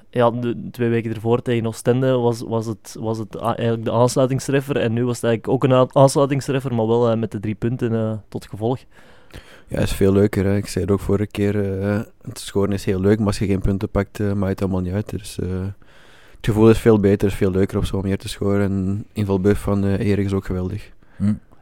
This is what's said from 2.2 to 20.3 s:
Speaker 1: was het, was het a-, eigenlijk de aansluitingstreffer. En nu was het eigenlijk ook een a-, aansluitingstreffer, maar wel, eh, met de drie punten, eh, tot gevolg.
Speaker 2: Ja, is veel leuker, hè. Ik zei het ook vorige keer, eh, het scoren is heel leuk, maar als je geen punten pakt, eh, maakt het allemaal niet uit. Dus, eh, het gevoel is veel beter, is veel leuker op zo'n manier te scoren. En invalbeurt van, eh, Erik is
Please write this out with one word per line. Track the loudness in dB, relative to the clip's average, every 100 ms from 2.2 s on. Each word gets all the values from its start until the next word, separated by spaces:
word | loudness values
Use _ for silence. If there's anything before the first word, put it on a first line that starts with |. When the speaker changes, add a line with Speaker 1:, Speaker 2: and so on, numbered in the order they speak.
| 0 -2 -4
Speaker 1:
was | -4 -4
het, | -8 -12 -8
was | -6 -6
het | -8 -6
a-, | -4 -2
eigenlijk | -2 -2 -2
de |
aansluitingstreffer. | 2 2 2 0 0 -2 -2 0 -2
En | 0
nu | 0 -2
was | -2
het | 0
eigenlijk | 0 0
ook | 0 4
een | 4
a-, | 4 6
aansluitingstreffer, | 6 6 2 0 -2 -2 -2 0
maar | 2
wel, | 2 2
eh, | 2
met | -2
de | -4
drie | -6 -4
punten, | -4 -2 -2
eh, | -2 -2 -6 -10
tot | -14 -12
gevolg. | -6 -4 -4 -8 -20 -20 -20 -20 -20 -20 -20 -8
Speaker 2:
Ja, | -2
is | -2
veel | 2 4
leuker, | 4 4 2 0
hè. | -2
Ik | -4
zei | -4 0
het |
ook | 0
vorige | 0 -2 -2
keer, | -2 -2 0 -2 -2
eh, | -2 -2 -4 -14
het | -16 -14
scoren | -6 -2 0
is | -2 -2
heel | 0
leuk, | 2 2
maar | 2
als | 0
je | 0
geen | 0
punten | 0 -2 -2
pakt, | -2 -4 -4
eh, | -4
maakt | -2 -2
het | -2
allemaal | -2 -2
niet | -2
uit. | -4 -6
Dus, | -8 -10 -8
eh, | -6 -4 -6 -10 -18 -20 -20 -20 -20 -6
het | -2
gevoel | 6 8
is | 8
veel | 6 6
beter, | 4 4 2
is |
veel | 0 0
leuker | 2 0 0
op | -2
zo'n | -2
manier | -2 -4
te | -6
scoren. | -4 -2 0 0
En | -2 -2 -4 -6
invalbeurt | -4 -2 2 2 2
van, | 0 0 0
eh, | 0
Erik | 0 0
is | 0